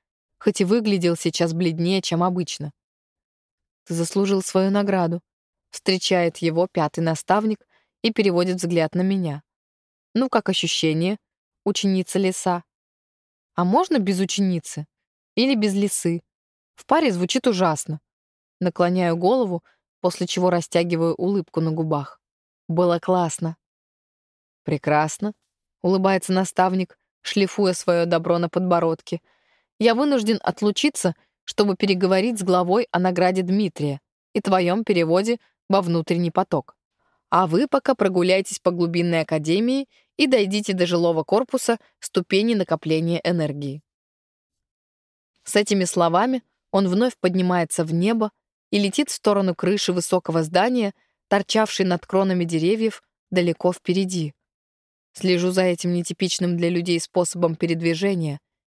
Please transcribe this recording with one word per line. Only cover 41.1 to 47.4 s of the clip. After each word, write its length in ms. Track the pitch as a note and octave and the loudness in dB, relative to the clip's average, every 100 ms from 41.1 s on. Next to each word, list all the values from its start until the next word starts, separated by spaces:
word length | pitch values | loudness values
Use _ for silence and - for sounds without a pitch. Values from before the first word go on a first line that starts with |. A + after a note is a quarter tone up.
| D#3+ | 0
корпуса 540 | D3+ G#3 C4 C4 - A#3 - _ | 0 0 0 -2 -2 -4 -6 _
ступени 560 | - F#3+ F3 F#3+ A3+ G#3+ | -6 -4 0 0 2 0
накопления 640 | F3+ D#3+ D#3 D#3+ E3 E3+ | 0 -2 0 0 0 -2
энергии". 580 | - F3 D3+ C#3+ C#3+ D3 - _ _ _ _ _ _ _ _ _ _ _ _ _ _ _ | 0 0 -2 -4 -8 -10 -16 _ _ _ _ _ _ _ _ _ _ _ _ _ _ _
С 120 | - G#3 | -2 -2
этими 260 | G#3 G3 | 2 0
словами 600 | F3 F#3 E3+ E3+ B3 B3+ - _ _ | 0 2 2 2 2 -2 -6 _ _
он 140 | G3 G3 | 0 2
вновь 280 | F#3 B3 - | 2 0 0
поднимается 680 | F#3 F#3 | -2 0